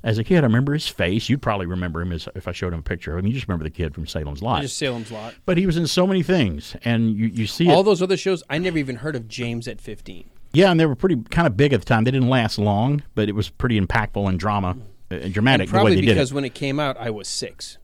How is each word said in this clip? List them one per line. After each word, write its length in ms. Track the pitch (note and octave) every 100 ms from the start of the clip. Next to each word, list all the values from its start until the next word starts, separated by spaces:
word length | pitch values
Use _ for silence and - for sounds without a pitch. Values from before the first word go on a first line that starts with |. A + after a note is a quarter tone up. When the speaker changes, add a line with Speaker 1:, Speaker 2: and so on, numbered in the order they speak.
Speaker 1:
as 120 | A2+ A2
a 80 |
kid, 140 | A2+ F3+
I 40 | C#3
remember 260 | A2+ C#3
his 120 | D3 -
face. 420 | - F2+ G#2+ -
You'd 140 | C#3
probably 240 | - G2+ F2
remember 340 | F2+ F2+ E2
him 120 | F2
as, 160 | E2+ - F#2
if 100 | F2+
I 60 |
showed 200 | E2+ F2+
him 60 | E2+
a 40 |
picture 300 | - F2 -
of 60 | E2+
him. 80 | G2
You 60 |
just 140 | C3 G2
remember 160 | F2
the 60 | D#2
kid 240 | - D#2+
from 120 | D2 D#2
Salem's 360 | - D2 D2
Lot. 200 | G#2+ A#2
Speaker 2:
Just 160 | C3+ -
Salem's 320 | C#3 A#2+ A2
Lot. 240 | A2 A2+ -
Speaker 1:
But 140 | - F3
he 80 | F#3+
was 100 | D#3+
in 100 | E3
so 180 | - F#3
many 160 | F#3+
things, 540 | D#3+ F3+ G#2+ D2 - -
and 320 | A#2+ A#2 A2+ G#2
you, 100 | A2+
you 200 | F#2+ G#2
see 200 | - E3+
Speaker 2:
All 120 | D#3+
Speaker 1:
it. 40 |
Speaker 2:
those 160 | G3 F3+
other 160 | F3+ F#3
shows, 260 | F#3+ F3 -
I 100 | D3
never 200 | F#3 E3
even 180 | C3+ A#2+
heard 200 | D3+ C#3
of 100 | A2+
James 400 | A2 A#2+ A#2 A#2+
at 140 | A2
fifteen. 500 | - G#2 - F#2 - - -
Speaker 1:
Yeah, 180 | D3 F#3+
and 80 | E3
they 80 | D#3+
were 80 |
pretty, 220 | B2+ F#3+ C#3+ -
kind 160 | E3 E3+
of 100 | G2+
big 160 | C#3+
at 80 | A#2+
the 40 | -
time. 180 | A#2
They 60 | A2+
didn't 180 | C3 B2
last 280 | B2+ A2+ -
long, 440 | G#2 G2+ B2 D3 -
but 140 | - G#2+
it 60 |
was 160 | G#2 G2
pretty 280 | - B2+ A2
impactful 460 | F#2 A#2 G#2 G2+ G2
and 100 | F#2
drama, 380 | G2 G#2 F#2 F#2 A2 - -
uh, 60 | F2+
and 180 | G2
dramatic 300 | G2 A#2+ C3+
Speaker 2:
And 60 | F#2
probably 220 | - G3+
Speaker 1:
the 40 | F#3+
way 40 |
they 40 | -
did 60 |
it. 20 |
Speaker 2:
because 180 | - B2+
when 120 | C#3
it 100 | C3+
came 240 | - C#3 C#3
out, 160 | C#3+ C3
I 140 | A#2
was 160 | G#2 F#2+
six. 480 | - - - - -